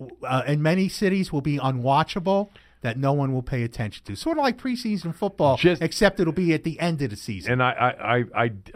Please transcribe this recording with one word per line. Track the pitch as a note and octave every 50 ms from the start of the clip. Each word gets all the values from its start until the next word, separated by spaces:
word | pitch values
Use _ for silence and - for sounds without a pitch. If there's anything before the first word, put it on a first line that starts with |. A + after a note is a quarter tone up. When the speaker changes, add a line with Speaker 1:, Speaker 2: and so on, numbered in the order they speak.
| C3 B2 - -
Speaker 1:
uh, | - B2+ C3 C3 A#2
in | C3+ D3 D3+
many | D3+ D#3 F3 F#3+ F#3+ F3+
cities | - - G#3+ F#3 F#3+ F#3+ F#3 -
will | - C#3+
be | B2+ D#3 C#3+ C#3+
unwatchable, | B2+ C3+ C3 B2 A#2+ C3 C#3 D3+ D#3+ - - G3+ D#3+ F#3+ G3 - G#3 - - - - _ _ _
that | - A#2+ A2
no | C3+ C#3 C#3
one | C#3+ C#3+ C#3 C3 C3
will | B2+
pay | B2 - C#3 B2
attention | A#2 A2+ - - A#2 G#2 - - -
to. | - G2
Sort | - - D#4+ E4 D#4
of |
like | C#4 C4 A#3+
preseason | - - C4 B3 A#3+ - A3 G#3 F3+ D#3 E3 D#3+
football, | - G#3 G3 G3 - D#3 C#3 C3 -
Speaker 2:
Just | - F3 F3 -
Speaker 1:
except | E3 D#3 - - G#3+ G3 G3+ -
it'll | F3+ E3
be | D3 F3+ F#3 E3 D#3+
at | D3+ -
the | E3 C#3+ -
end | E3 F3 E3 C#3
of | C#3+ A#2
the | G2+
season. | - - - G#2 F#2 - A2+
Speaker 2:
And | B2 B2+
I, | B2+ B2
I, | A#2 - A#2+ B2 A#2+ - G2+ G#2+ A#2+
I, | B2 A#2+ - - G#2+ A#2
I, | A#2 G#2 G2 - - -